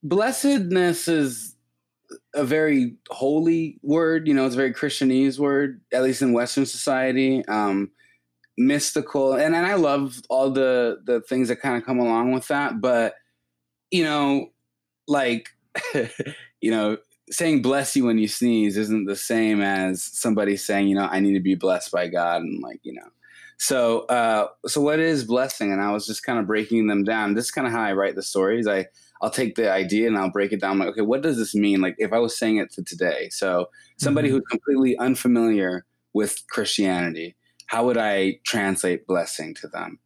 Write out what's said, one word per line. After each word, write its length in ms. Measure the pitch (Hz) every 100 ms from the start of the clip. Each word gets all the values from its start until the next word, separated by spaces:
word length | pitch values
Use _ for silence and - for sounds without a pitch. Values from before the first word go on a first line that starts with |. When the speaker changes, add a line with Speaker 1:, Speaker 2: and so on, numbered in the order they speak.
Speaker 1:
Blessedness 1040 | 151 180 220 254 277 277 180 185 180 170 -
is 480 | 165 139 117 - - _ _ _ _ _ - _
a 100 | 143
very 520 | 131 156 156 139 123 - -
holy 720 | - 135 151 165 165 160 -
word, 460 | 139 160 165 165 156
you 60 |
know, 100 | 139
it's 100 | 135
a 40 | 123
very 160 | 135
Christianese 640 | 120 147 - 135 131 139 131
word, 420 | 143 139 143 123 _
at 100 | 123
least 180 | 131 127
in 120 | 135
Western 340 | 120 120 - 135
society, 800 | - - 131 131 127 135 131 -
um, 440 | 107 104 98 101 _ _ _ _ _ _ -
mystical. 760 | 127 143 - 151 143 143 135
And, 200 | 135 156
and 120 | 165 175
I 80 |
love 460 | 202 156 139 139 123 -
all 220 | 131 135
the, 480 | 135 131 127 120 -
the 160 | - 120
things 260 | 110 131 123
that 140 | 120
kinda 180 | 139 120
come 180 | 113 127
along 340 | 117 113 120
with 160 | 127 -
that. 320 | 143 143 113
But, 340 | 127 120 117 - _ _ _ _ _ _ _
you 140 | 175
know, 460 | 156 147 143 139 - _ _ _ _ _ -
like, 400 | 143 127 117 - _ _
<laughs> 200 | - - 247 113 - - - - _
you 100 | 110
know, 280 | 113 104 110 _ _ _
saying 320 | - 170 151
"bless 340 | 120 139 135 143
you" 80 |
when 140 | 123 110
you 100 | 107
sneeze 480 | - 123 113 104 101
isn't 300 | 107 110 98
the 100 | 98
same 460 | - 113 110 107
as 400 | 101 98 92 92
somebody 540 | - - 120 107 101 98
saying, 320 | - 101 98
you 60 |
know, 140 | 98 98
"I 100 | 95
need 120 | 101
to 60 | 98
be 140 | 92
blessed 360 | 92 92 92 -
by 160 | 87 87
God," 340 | 87 85 85
and, 200 | 85 87
like, 180 | 62 -
you 100 | -
know. 160 | 64 - _ _ - - _
So, 420 | - 131 117 117 -
uh, 420 | 123 117 110 104 - -
so 140 | 151
what 160 | 143 156
is 240 | 165 151
blessing? 480 | 110 123 131 - 101
And 80 | 98
I 100 | 101
was 160 | 104 104
just 180 | 107
kinda 180 | - 120
breaking 440 | 98 107 107 113 107
them 160 | 101
down. 320 | 101 110 104
This 120 | 104 120
is 40 |
kinda 200 | - 127
how 100 | 117
I 140 | 107
write 200 | 98 98
the 80 | 98
stories. 440 | 95 98 95 117 107
I, 180 | 98 92 _ _ -
I'll 80 | 107
take 240 | - 120
the 160 | - 110
idea 340 | 95 90 104 117
and 120 | 107
I'll 120 | 95
break 220 | 98 101
it 80 | 104
down. 120 | 98
I'm 60 | 98
like, 100 | 95
"Okay, 120 | 107
what 220 | 107 131
does 160 | 156 123
this 160 | 107
mean?" 260 | 104 104 98
Like, 160 | 90 -
if 140 | 107
I 60 | 113
was 180 | 117 -
saying 200 | 110 107
it 120 | -
to 100 | -
today. 440 | 90 87 90 73 -
So 400 | - 98 90 87 - - _
somebody 320 | 143 143 147
Speaker 2:
Mm-hmm. 80 | 131
Speaker 1:
who's 100 | -
completely 480 | 123 - 135 131 120
unfamiliar 880 | 123 127 127 120 113 104 92 90 - _ _
with 320 | 104 104 - -
Christianity, 880 | - 104 - 98 90 87 80 85 _ _ _ -
how 200 | 117 123
would 100 | 117
I 400 | 107 101 95 -
translate 600 | - 113 98 92 - - -
blessing 480 | 90 82 - 80
to 140 | 78 78
them? 300 | 85 87 -